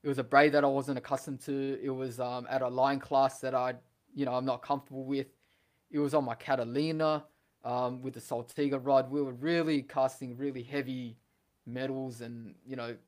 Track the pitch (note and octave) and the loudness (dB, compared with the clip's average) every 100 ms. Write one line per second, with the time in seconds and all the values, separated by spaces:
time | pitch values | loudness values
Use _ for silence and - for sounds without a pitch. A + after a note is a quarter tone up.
0 | D3 C3+ A#2+ C#3 D3+ D3 C#3 C#3 C3+ B2+ | -2 -4 6 8 8 6 4 2 -2 -6
1 | - C3+ - C3 - C#3 C3+ C3+ C3+ C3 | -2 -4 -4 -10 -6 -4 -2 -4 -4 -4
2 | C3 A#2 B2 B2 A#2+ C3 B2+ B2+ C3+ C#3 | -6 -4 -6 -6 -2 -2 0 4 4 2
3 | - C#3 C3+ - C3 B2+ B2+ A#2+ _ _ | 2 4 4 2 -2 0 0 -4 _ _
4 | _ - C3+ B2+ C3 A#2+ - C#3 - C3+ | _ -4 0 0 0 -2 -2 -4 -4 -12
5 | C3 C#3 C3 _ _ _ _ _ _ D3 | -4 -4 -4 _ _ _ _ _ _ -2
6 | D3 D3+ C3 A#2 - C3 A#2 C3 D#3 D#3 | 2 2 0 -6 0 0 0 -2 0 0
7 | D#3 D3+ - _ _ _ A#2+ B2 B2 B2+ | 0 0 -4 _ _ _ -6 -2 -2 -4
8 | C3 A#2+ - A#2+ A#2+ - C#3+ C3+ B2+ C3+ | -8 -10 -6 -6 -4 -2 0 0 4 4
9 | B2+ C#3+ C#3 B2 D3+ E3+ D#3+ D3 C3 C#3 | 4 -2 -2 -2 0 2 2 0 0 0
10 | C3 - C3 A#2+ C#3+ B2+ A#2+ C#3+ C3 B2+ | 0 -2 -12 -6 -6 -6 -6 -6 -4 -6
11 | A#2+ A#2 _ _ _ _ - B2 C3+ C3+ | -8 -14 _ _ _ _ -10 -6 -4 -4
12 | C3 A#2 A#2 A#2 A2+ - B2 B2+ A#2 A2+ | -6 -10 -12 -12 -14 -18 -12 -8 -8 -10